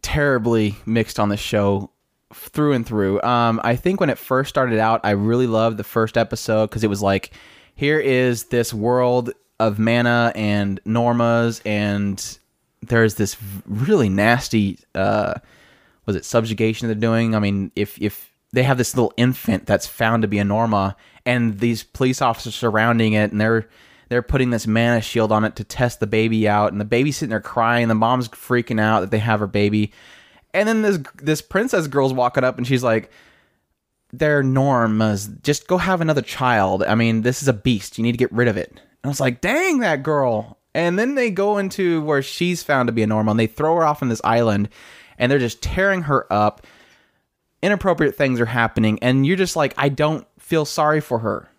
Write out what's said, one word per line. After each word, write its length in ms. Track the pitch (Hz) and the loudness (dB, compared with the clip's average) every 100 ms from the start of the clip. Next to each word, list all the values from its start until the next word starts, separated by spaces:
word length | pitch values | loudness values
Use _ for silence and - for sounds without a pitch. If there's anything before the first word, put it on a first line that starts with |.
terribly 720 | - 156 143 131 113 117 107 104 | -4 0 2 2 2 2 0 -2
mixed 360 | - 113 110 - | -4 -2 -2 -2
on 80 | 104 | -2
the 80 | 104 | -2
show 540 | - 107 101 98 101 _ _ _ _ | -2 0 0 0 -4 _ _ _ _
through 380 | - - - 147 | -20 -12 -2 0
and 140 | 135 113 | 0 -2
through. 360 | 107 98 101 | 0 0 0
Um, 380 | 117 123 117 113 | 0 2 2 0
I 120 | 113 123 | 0 0
think 240 | 180 190 | -2 0
when 100 | 165 | -2
it 80 | 117 | -2
first 300 | - 131 139 | -2 -2 -2
started 300 | - 127 110 | -2 0 2
out, 220 | 110 113 | 2 2
I 60 | 104 | 0
really 360 | 101 107 120 127 | 0 2 2 2
loved 300 | 110 113 107 | 2 0 -2
the 80 | |
first 340 | 98 - 110 120 | -4 -2 0 0
episode 520 | 113 113 - 110 110 | -2 -4 -2 0 0
'cause 140 | 110 | 0
it 60 | 107 | -2
was 120 | 98 | 0
like, 280 | 101 98 - - - - _ | 0 0 -4 -20 -20 -20 _
here 240 | - 143 156 | -6 -2 0
is 440 | 139 127 127 117 | 2 2 2 0
this 300 | - 120 117 | -2 -2 -2
world 560 | 110 110 123 123 123 120 - _ _ | -2 0 2 2 0 -2 -10 _ _
of 180 | 113 104 | -2 2
mana 540 | 110 120 120 120 117 | 2 2 2 2 2
and 460 | - 107 104 101 98 | 0 -2 0 -2 -4
normas, 760 | - 113 120 120 117 117 117 113 | -2 0 2 2 2 2 0 -2
and 760 | 107 104 104 101 101 98 - - _ _ _ _ | -4 -2 0 -2 -2 -6 -10 -14 _ _ _ _
there's 360 | - 117 113 - | 0 4 4 2
this 180 | 101 | -4
v-, 280 | - 101 98 - | -4 -12 -14 -10
really 420 | 104 135 208 110 | -4 2 2 4
nasty, 720 | 95 104 120 - 113 98 90 _ | 4 4 2 2 0 0 -4 _
uh, 400 | - 98 107 104 - - _ _ _ _ _ - | -4 0 0 -2 -6 -12 _ _ _ _ _ -6
was 80 | |
it 100 | 95 | -6
subjugation 640 | - 120 110 107 110 110 120 | 0 0 0 0 0 0 -4
they're 80 | |
doing? 400 | 107 113 113 113 | -2 0 2 2
I 60 | 110 | 0
mean, 320 | 101 101 98 | 0 -2 -4
if, 260 | - 101 - | -4 -6 -2
if 320 | 101 - - _ _ | -6 -6 -20 _ _
they 100 | 123 | 0
have 160 | 127 127 | 0 2
this 160 | 117 | 0
little 180 | 127 113 - | 0 -2 2
infant 500 | 123 127 - 95 - | 0 0 -2 -4 0
that's 220 | 101 - | -2 -2
found 340 | - 113 117 | -4 -2 0
to 60 | 110 | 0
be 100 | 101 | 0
a 60 | |
norma, 500 | 101 104 113 104 95 90 - _ - | 0 0 0 0 0 -4 -18 _ -2
and 320 | 123 117 101 | 0 0 0
these 240 | 120 113 | -2 -2
police 400 | - - 131 127 | -8 -2 -2 0
officers 320 | 127 113 120 | 0 -2 -6
surrounding 600 | - 120 107 113 117 110 | -4 0 2 2 2 2
it, 180 | 107 107 | 2 0
and 80 | 104 | 0
they're 280 | 110 113 107 _ - _ _ | 0 0 -2 _ -20 _ _
they're 140 | 120 | -4
putting 280 | 120 135 127 | 0 0 0
this 160 | 117 107 | 0 0
mana 340 | 110 120 120 | 0 2 0
shield 320 | 107 117 110 | -2 -2 2
on 120 | 107 | 2
it 120 | 110 - | 0 -4
to 80 | |
test 360 | 107 - 123 - | -12 -4 -4 -2
the 60 | 107 | -4
baby 420 | 110 113 110 107 | 0 0 0 2
out, 240 | 104 104 | 2 0
and 80 | 98 | -2
the 60 | 104 | -2
baby's 320 | - 143 139 | 0 0 -2
sitting 120 | 143 | -4
there 100 | 110 | -6
crying, 480 | - - 113 120 117 | -4 -2 2 2 2
the 60 | |
mom's 340 | 110 113 127 117 | 2 2 0 -2
freaking 520 | - - 123 117 110 | -10 -2 -2 0 0
out 200 | 107 110 | 2 2
that 100 | 95 | 0
they 80 | 110 | -2
have 220 | 110 107 | 0 0
her 60 | 101 | 0
baby. 460 | 101 104 107 104 - - - - _ _ | 0 0 0 -2 -6 -20 -20 -20 _ _
And 140 | 180 208 | -2 0
then 140 | 226 | 2
this, 160 | 214 190 131 - | 0 -2 -4 -8
this 260 | 143 151 | -4 -4
princess 440 | - 190 247 190 156 | -2 -2 0 -2 0
girl's 280 | 139 135 | 0 0
walking 280 | 131 123 131 | 2 0 2
up, 140 | 127 123 | -2 -2
and 100 | 123 | -2
she's 160 | 131 | 0
like, 280 | 123 110 - - - _ _ _ _ _ _ _ _ | 2 0 -2 -20 -20 _ _ _ _ _ _ _ _
"They're 300 | 123 156 147 | -4 0 2
normas. 1000 | 135 131 139 127 113 110 110 104 104 104 | 2 2 2 2 2 2 2 0 -6 -8
Just 260 | - 147 - | -2 -2 0
go 80 | 180 | -2
have 240 | 170 185 | 0 0
another 220 | 160 147 | 0 0
child. 600 | 120 - 127 113 95 95 | -2 -2 0 2 2 2
I 120 | - | 2
mean, 260 | 110 117 113 | 2 2 2
this 200 | 113 135 | 0 0
is 60 | 135 | -2
a 40 | |
beast. 460 | 107 131 110 - - | 0 0 -2 -4 -4
You 40 | |
need 100 | 113 | -2
to 60 | 120 | 0
get 140 | 127 | 0
rid 160 | 110 123 | 2 0
of 80 | 101 | 0
it." 140 | - | -6
And 80 | - _ _ | -12 _ _
I 40 | 143 | -8
was 120 | 139 | -2
like, 200 | 135 123 | -2 -2
"Dang, 380 | 180 277 370 294 | -2 0 0 0
that 220 | 220 151 | 0 -2
girl." 540 | 135 147 131 110 113 110 _ | -2 0 0 0 -4 -16 _
And 240 | - 170 180 | -2 0 0
then 160 | 240 | 0
they 160 | 285 240 | 0 -2
go 280 | 185 202 208 | 0 0 0
into 420 | 190 - 185 165 | -4 -2 0 0
where 200 | 151 143 | 0 -2
she's 400 | 135 - 175 175 | -2 -4 -2 -2
found 240 | - 139 120 | -2 0 0
to 60 | |
be 100 | 113 | 0
a 40 | 107 | 0
norma, 260 | 107 107 | 2 2
and 80 | 107 | 2
they 60 | 113 | 0
throw 280 | - 151 170 | 0 0 2
her 80 | |
off 180 | 160 147 | 2 0
on 60 | 131 | -2
this 120 | 110 | -2
island, 440 | - 117 117 101 104 - - - - - | 0 2 2 0 -2 -8 -20 -20 -20 -4
and 120 | 123 | 0
they're 80 | 139 | 2
just 240 | 120 - | 0 -4
tearing 400 | - 180 196 190 | -6 -2 0 0
her 280 | 151 135 - | 0 -2 0
up. 340 | 104 104 - - - _ _ _ _ _ _ _ _ | 0 0 -2 -20 -20 _ _ _ _ _ _ _ _
Inappropriate 520 | 190 202 196 165 151 | -2 0 0 2 0
things 260 | - 139 123 | 0 0 2
are 60 | 117 | 0
happening, 520 | 123 117 - 110 107 | 0 0 2 0 2
and 260 | 123 131 135 | 2 2 2
you're 100 | 185 | 2
just 200 | 185 170 | 0 0
like, 180 | 143 - | -2 0
"I 140 | 143 | -2
don't 360 | 139 151 156 - _ | 0 -2 -2 -8 _
feel 260 | - 160 | -4 -2
sorry 360 | 147 - 151 156 | -2 -2 0 0
for 180 | 147 120 | 0 -4
her." 320 | 110 98 - | -2 -6 -10